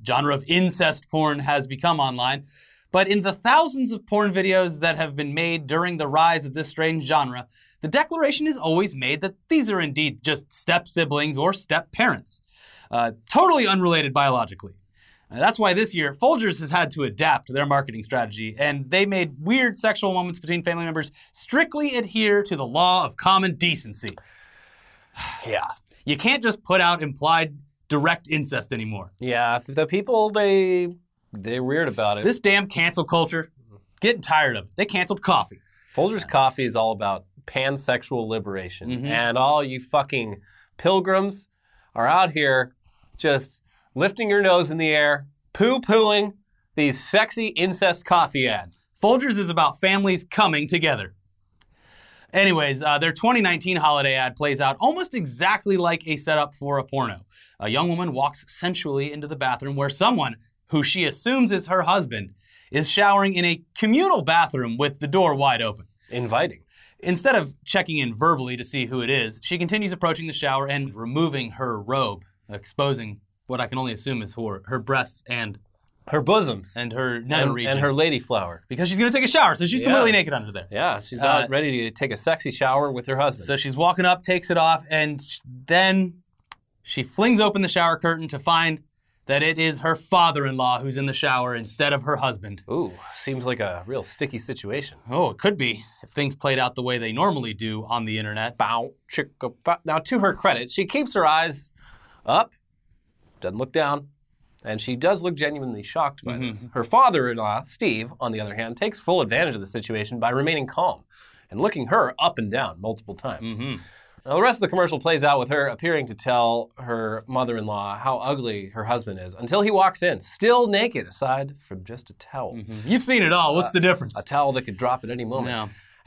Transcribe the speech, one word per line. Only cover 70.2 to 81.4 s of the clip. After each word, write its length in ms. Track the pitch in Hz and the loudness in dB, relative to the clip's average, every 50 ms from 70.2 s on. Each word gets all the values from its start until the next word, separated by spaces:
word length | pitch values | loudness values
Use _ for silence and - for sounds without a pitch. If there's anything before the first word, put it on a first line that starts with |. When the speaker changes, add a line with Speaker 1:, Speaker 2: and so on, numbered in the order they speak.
| 165 160 | -6 -8
Speaker 1:
the 60 | 139 | -6
shower 340 | - 151 139 135 135 139 139 | -4 -2 0 0 0 0 -2
and 260 | 139 139 139 135 98 | -4 -4 -4 -6 -8
removing 580 | 107 113 117 131 151 165 156 139 135 120 113 | -10 -8 -4 0 0 0 0 0 -4 -6 -8
her 280 | 104 131 131 123 113 104 | -8 -6 -6 -4 -4 -6
robe, 420 | 101 110 131 135 127 107 101 92 - _ _ _ _ - | -4 -4 -2 0 0 -2 -4 -8 -14 _ _ _ _ -16
exposing 720 | 101 101 - - - - 139 143 135 120 113 107 104 107 _ _ _ _ _ - | -14 -14 -14 -10 -4 -2 0 0 0 -2 -6 -10 -14 -16 _ _ _ _ _ -8
what 140 | 127 123 | -6 -4
I 60 | 120 113 | -4 -4
can 100 | 127 131 | -4 -4
only 160 | 131 123 110 | -4 -4 -6
assume 280 | 104 - 139 131 117 | -6 -6 -6 -6 -6
is 120 | 104 98 - | -6 -8 -10
her, 260 | 120 113 107 98 95 98 | -8 -8 -8 -8 -10 -8
her 140 | 104 131 120 | -8 -6 -6
breasts 440 | 107 127 135 131 123 - - - - - | -2 -2 0 0 0 -2 -6 -10 -10 -8
and 320 | 123 120 113 104 101 - _ _ _ _ _ _ _ _ _ - | -6 -6 -6 -8 -10 -14 _ _ _ _ _ _ _ _ _ -4
Speaker 2:
Her 140 | 147 151 | -2 0
bosoms. 540 | 120 156 208 220 180 135 110 98 92 - - | 2 4 2 2 2 0 -4 -6 -10 -10 -8
Speaker 1:
and 160 | 117 120 120 110 | -8 -6 -6 -4
her 260 | 127 131 127 120 117 | -4 -2 -2 -4 -4
nether 220 | 117 127 151 160 139 | -4 -2 -2 0 0
Speaker 2:
And, 100 | 139 131 | 0 0
Speaker 1:
region. 180 | 123 117 135 139 | -2 -2 -2 0
Speaker 2:
and 60 | 139 | 0
her 120 | 143 143 139 | 0 0 2
lady 240 | 143 160 170 147 120 | 2 2 2 2 -2
flower. 440 | - - 120 104 92 87 85 - - _ | -2 -2 -2 -2 -2 -4 -8 -14 -12 _
Speaker 1:
Because 200 | 127 135 180 175 | -4 -2 0 0
she's 80 | 190 190 | 2 2
gonna 140 | 240 240 | 2 2
take 120 | 240 269 262 | 2 2 2
a 20 | - | 4
shower, 260 | - 320 262 180 151 | 4 6 6 4 4
so 100 | 156 175 | 2 0
she's 160 | 175 240 254 240 | 0 0 0 2
Speaker 2:
Yeah. 60 | 262 | 2
Speaker 1:
completely 220 | 254 269 240 226 214 | 4 4 4 4 4
naked 200 | 196 165 151 139 | 4 2 0 -2
under 180 | 120 107 104 | -6 -6 -8
there. 160 | 98 95 90 - | -10 -12 -12 -8
Speaker 2:
Yeah, 280 | 104 110 160 - 120 104 | -4 -2 -2 -2 -2 -4
she's 180 | 104 - 127 117 | -8 -12 -6 -2
about 260 | 139 139 139 143 | 2 2 2 2